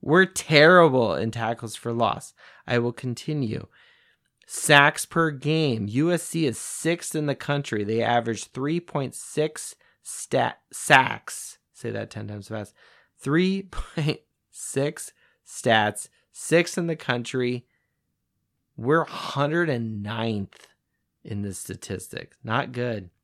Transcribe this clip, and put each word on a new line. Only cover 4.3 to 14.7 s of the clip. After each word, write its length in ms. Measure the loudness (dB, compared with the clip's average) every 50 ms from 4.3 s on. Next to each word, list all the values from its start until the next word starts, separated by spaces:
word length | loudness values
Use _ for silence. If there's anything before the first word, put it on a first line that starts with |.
| _ _ _
Sacks 580 | _ -12 -8 2 6 8 8 8 8 4 0 -10
per 260 | -4 0 0 0 0
game. 580 | 0 -2 -2 0 0 2 2 2 0 0 -2 -2
U 200 | 0 0 2 2
S 120 | 0 0
C 240 | -2 -4 -2 0 0
is 100 | 0 -2
sixth 580 | -4 -10 -12 -12 -4 -2 -2 -2 -2 -4 -6 -4
in 120 | -2 -2
the 80 | -2 -4
country. 500 | -4 -4 -2 -2 -2 -2 -2 -2 -2 -2
They 180 | 0 0 0
average 440 | 2 2 2 2 2 0 -4 -6 -8
three 340 | -12 _ -6 -4 -2 -2 -2
point 340 | -4 -4 -6 -4 -4 -4 -8
six 600 | -12 -16 -8 -2 -2 -2 -2 -2 -10 -14 -14 -16 _ _ _ _ _
stat-, 580 | _ -16 -14 -14 -8 -2 0 0 0 0 -4 _ _ _
sacks. 880 | -16 -12 2 6 6 6 6 4 -2 -8 _ -14 -14 -14 -14 -16 -18 _ _ _ _
Say 160 | -12 -10 -8
that 180 | -6 -6 -8 -8
ten 180 | -10 -12 -10
times 220 | -10 -12 -12 -12 -10
fast. 240 | -10 -10 -10 -10 _ _ _ _ _ _ _ _ _ _
Three 460 | -4 0 2 2 4 2 0 -2 -6
point 560 | -8 -8 -8 -8 -8 -6 -4 -2 -2 -2 -4 _ _ _ _ _ _
six 600 | _ -16 -14 -6